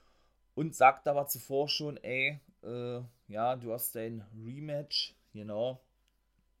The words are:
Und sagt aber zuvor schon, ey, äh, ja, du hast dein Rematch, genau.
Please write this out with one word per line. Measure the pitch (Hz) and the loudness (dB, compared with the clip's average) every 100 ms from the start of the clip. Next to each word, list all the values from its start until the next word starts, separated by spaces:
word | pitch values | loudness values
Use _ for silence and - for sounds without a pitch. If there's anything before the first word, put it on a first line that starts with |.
| _ _ _ _ _ | _ _ _ _ _
Und | - 156 - | -4 -4 8
sagt | - - 151 | 8 8 2
aber | 143 135 | 2 0
zuvor | 127 - 139 147 | -4 -2 0 2
schon, | - 151 139 | 0 -4 -6
ey, | - 131 135 147 - _ | -4 0 0 -2 -12 _
äh, | - 120 123 120 120 - - | -8 -6 -4 -6 -8 -16 -8
ja, | 107 117 127 | 0 0 0
du | 120 | -4
hast | 117 - 117 | -4 -4 -4
dein | 113 113 110 110 | -6 -8 -12 -12
Rematch, | 110 139 151 147 143 - - - _ | -12 -10 -6 -6 -2 -2 -4 -8 _
genau. | 107 107 104 123 131 _ _ _ _ _ _ _ _ | -12 -6 -2 -2 -4 _ _ _ _ _ _ _ _